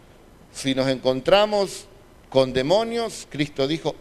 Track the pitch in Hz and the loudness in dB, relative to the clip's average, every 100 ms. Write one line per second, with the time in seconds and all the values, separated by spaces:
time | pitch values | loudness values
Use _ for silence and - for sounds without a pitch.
0 | - - - - - - 139 131 135 127 | -20 -20 -20 -20 -20 -8 -4 0 0 0
1 | 131 131 131 196 214 208 196 - - - | 0 0 4 4 4 0 -2 -6 -18 -20
2 | - - - 131 131 127 135 202 226 233 | -20 -20 -2 2 2 0 2 2 2 -4
3 | 226 - - 139 147 - 139 160 151 - | -6 -8 -12 -6 -6 -2 -2 -2 -4 -4